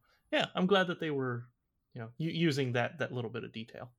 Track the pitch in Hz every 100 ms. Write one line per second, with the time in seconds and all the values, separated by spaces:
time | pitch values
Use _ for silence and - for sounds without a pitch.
0 | _ _ _ 302 - - 185 196 180 175
1 | 160 139 131 120 120 _ _ _ _ 123
2 | 113 - 160 160 165 139 131 120 120 -
3 | 123 123 113 113 113 113 110 - 123